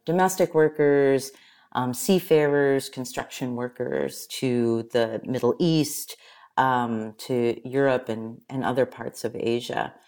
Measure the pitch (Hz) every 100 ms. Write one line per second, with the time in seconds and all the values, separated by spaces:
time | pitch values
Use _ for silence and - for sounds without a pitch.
0 | - 175 185 180 170 160 156 151 147 143
1 | 139 135 131 - _ _ _ - 127 120
2 | - 185 - 156 147 143 139 135 - -
3 | 123 - - - 127 123 123 - 123 -
4 | 139 - - - 131 123 117 113 117 123
5 | 113 110 - 127 120 - 170 160 143 -
6 | - - - - - - 131 123 120 113
7 | 110 107 - 127 120 113 127 131 139 127
8 | 120 110 113 117 - 135 113 127 123 -
9 | 117 - 113 - 113 120 120 - - -